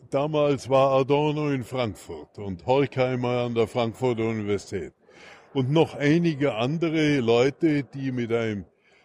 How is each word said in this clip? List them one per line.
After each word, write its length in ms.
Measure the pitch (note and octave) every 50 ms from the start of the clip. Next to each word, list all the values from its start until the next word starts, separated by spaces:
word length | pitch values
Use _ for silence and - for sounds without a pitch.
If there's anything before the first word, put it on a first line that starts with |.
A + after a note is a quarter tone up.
| - -
damals 600 | - C#3 C#3+ D#3 D3+ D3+ D3 D3 C#3 - - A#2
war 300 | C3+ C3+ C3+ C3+ C3+ C3+
Adorno 500 | C3+ B2+ C#3+ D3 D3+ D3+ D3 D3+ D3+ C#3+
in 140 | C#3 C3 A2
Frankfurt 760 | - C3+ C3 A#2+ G#2+ F2 - - - E2+ D2+ D2 _ _ A2
und 260 | G#2 G2 F#2 F2 -
Horkheimer 800 | B2 C3 C#3+ C#3+ - - C3 B2+ B2+ B2+ B2 B2 B2 B2 B2 B2
an 100 | A#2+ A#2
der 120 | A#2 A2
Frankfurter 600 | G#2+ - B2 A#2 A2+ G2+ - B2+ B2+ A#2 A2 A2+
Universität 640 | A2+ A2+ A2 G#2 G2+ G2+ F#2+ - - G#2 F2+ - - _ _ _ _ - - - - - - - _ -
und 180 | C#3 B2+ C3
noch 240 | D3+ D#3+ C#3+ - -
einige 600 | - C#3+ C#3+ D#3 F3 E3+ E3 D3 C3 C#3+ C#3 G#2+
andere 640 | A2 A#2+ C3+ D#3+ D#3+ F3 D#3+ D#3+ D#3+ D3+ D3 D3 C3+
Leute, 600 | A2+ A2+ A#2 A#2+ B2+ C#3+ C#3 - E3+ D#3 D3 C#3+ B2+
die 280 | - - C#3 C3+ C3
mit 200 | B2+ B2 A#2+ A2 A#2
einem 320 | A#2 A2+ A2 G#2 G2 E2+ _ _ _ _ _ _ _